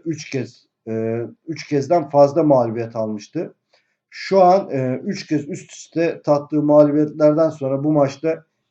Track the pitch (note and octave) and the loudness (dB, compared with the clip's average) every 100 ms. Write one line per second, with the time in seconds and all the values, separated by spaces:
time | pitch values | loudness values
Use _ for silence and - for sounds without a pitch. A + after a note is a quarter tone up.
0 | E3 D3+ - C3+ A#2+ - _ _ A2+ A2+ | -8 -10 -8 -8 -8 -14 _ _ -10 -6
1 | A2+ A#2 A#2 - D#3+ D3+ - D3 B2+ F3 | -4 -6 -8 -12 -14 -14 -6 -4 0 -2
2 | D3+ C#3+ C#3+ C#3+ D3+ C3 A#2 A2+ A2+ A#2 | 2 4 4 4 2 2 0 -4 -8 -6
3 | A2 G#2 - D#3 G3+ - _ _ _ _ | -6 -8 -10 -10 -10 -14 _ _ _ _
4 | _ - - F#3+ F3+ G3 F#3+ C3+ B2+ B2+ | _ -18 -2 4 6 4 0 -4 -4 -6
5 | G3+ - - D3+ D3 F3+ - - - D#3 | -8 -10 -6 -6 -6 -12 -14 -20 -10 -4
6 | E3 - - C#3+ D3 D3+ D3 D3 D3 D3 | -2 -2 0 0 0 -2 4 6 6 2
7 | D3+ D3+ D3+ D3+ D#3+ D#3 C3+ C#3 D3 D3+ | -2 2 2 2 0 -2 -6 -4 0 0
8 | C3+ - D#3+ D#3+ _ _ _ | 0 -2 -6 -6 _ _ _